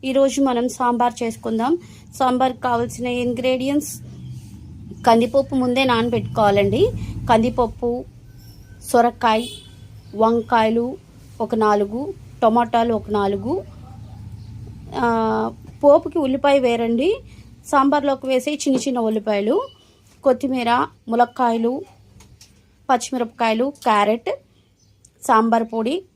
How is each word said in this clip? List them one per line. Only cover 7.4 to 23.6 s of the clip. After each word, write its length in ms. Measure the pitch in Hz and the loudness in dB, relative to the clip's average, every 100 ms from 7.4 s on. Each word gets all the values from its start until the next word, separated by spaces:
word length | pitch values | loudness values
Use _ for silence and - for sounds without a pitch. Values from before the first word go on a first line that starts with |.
| 233 240 233 - 240 240 - - - - - - - - - | 4 0 -2 -2 -4 -4 -8 -18 -20 -20 -20 -20 -20 -20 0
సొరకాయ, 560 | 247 233 233 240 220 240 - - - - - - 202 | 4 4 2 0 0 -2 -12 -20 -20 -20 -20 -16 0
వంకాయలు 640 | 220 233 220 240 220 226 240 330 - - - - 226 | 2 2 0 2 2 0 -2 -8 -18 -20 -20 -10 -4
ఒక 80 | 226 214 | 0 2
నాలుగు, 360 | 208 202 226 302 392 - - | 2 0 -4 -8 -10 -16 0
టమాటాలు 520 | 233 226 233 233 233 220 | 2 4 2 0 0 -2
ఒక 100 | 208 208 | -2 -2
నాలుగు, 360 | 196 202 214 359 - - - - - - - - - - - - - - | 0 -2 -4 -6 -8 -18 -20 -20 -18 -18 -16 -16 -16 -16 -16 -16 -12 -2
ఆ, 40 | 240 226 220 220 226 - - - | 0 2 0 0 -4 -8 -20 2
పోపుకి 360 | 285 294 330 339 269 | 6 6 4 -2 0
ఉల్లిపాయ 320 | 262 285 277 247 | 2 4 4 4
వేరండి, 440 | 233 233 233 302 494 - - - - - | 0 0 0 0 -2 -6 -20 -20 -20 0
సాంబార్లోకి 580 | 285 277 294 277 269 262 | 2 4 2 0 -2 -2
వేసే 260 | 262 269 294 - | -2 -2 -4 0
చిన్న 180 | 262 233 | 0 0
చిన్న 200 | 247 220 | -2 0
ఉల్లిపాయలు, 440 | 220 214 208 208 339 539 - _ _ _ _ | -2 -2 -2 0 0 -2 -14 _ _ _ _
కొత్తిమీర, 460 | 277 254 269 262 233 240 294 _ - | 0 0 0 -2 0 0 0 _ -4
ములక్కాయలు, 680 | 233 240 - 247 226 233 269 381 - - - - - - _ _ _ - | 2 2 2 0 2 -2 -2 -10 -20 -20 -20 -20 -20 -20 _ _ _ -2
పచ్చిమిరపకాయలు, 800 | 254 - 254 233 - 226 220 | -2 0 -4 -6 -2 -2 0